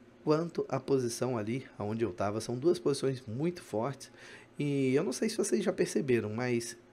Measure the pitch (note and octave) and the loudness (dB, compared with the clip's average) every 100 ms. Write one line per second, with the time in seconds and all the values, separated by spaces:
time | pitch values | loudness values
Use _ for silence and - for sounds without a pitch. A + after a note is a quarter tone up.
0 | - - - D3+ E3+ - - C3+ - C#3 | -20 -4 2 2 2 -4 -2 -2 2 2
1 | A#2+ - A#2+ A#2 G#2+ B2+ - - G#2 A2 | 2 0 -2 0 -2 -4 -6 -6 -4 0
2 | A2+ F2+ G2+ G#2+ - B2 D3+ F3 D3 C3+ | -2 0 -2 0 -2 0 2 2 2 0
3 | C3+ B2+ - A2+ E3 F3 - G#2 C3 C3+ | 0 -2 -6 -4 -2 -4 -4 -2 -2 -4
4 | - - - - - - C#3+ C#3 C3+ C3+ | -12 -20 -20 -20 -14 -4 -2 2 4 4
5 | F#3+ - A3 A3 A3 - F#3+ F3+ F3+ A3+ | 2 0 0 0 2 2 2 0 0 0
6 | D3 A#2+ G#2 A2 B2 A#2+ A#2 - - | 2 2 2 -2 0 0 -2 -8 -18